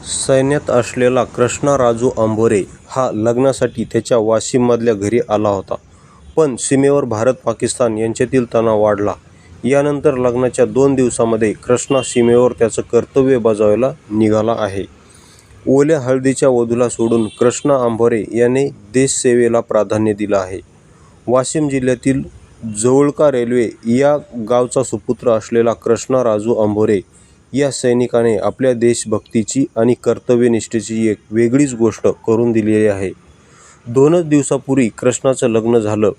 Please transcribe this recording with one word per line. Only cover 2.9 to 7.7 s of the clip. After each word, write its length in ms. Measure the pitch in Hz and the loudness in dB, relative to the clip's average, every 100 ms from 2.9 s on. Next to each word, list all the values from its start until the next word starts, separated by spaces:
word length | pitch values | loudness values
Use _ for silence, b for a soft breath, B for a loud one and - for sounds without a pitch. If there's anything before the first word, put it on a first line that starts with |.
| - 127 | -4 -4
लग्नासाठी 720 | 98 110 120 135 131 127 117 | -2 -2 0 0 0 -4 -4
त्याच्या 340 | 107 113 - 123 | -4 -4 0 0
वाशिममधल्या 760 | 107 110 - 131 123 117 117 | 2 0 0 0 2 0 0
घरी 260 | 107 104 117 113 | -2 0 -2 0
आला 200 | 107 107 | -2 0
होता, 260 | 98 95 - _ b b b b - | -2 -6 -12 _ b b b b 0
पण 200 | 156 117 | 0 0
सीमेवर 480 | - 135 139 143 | -2 2 2 2
भारत 300 | 135 110 117 | 0 -2 -2
पाकिस्तान 640 | 127 - 113 120 | -4 -6 -4 -6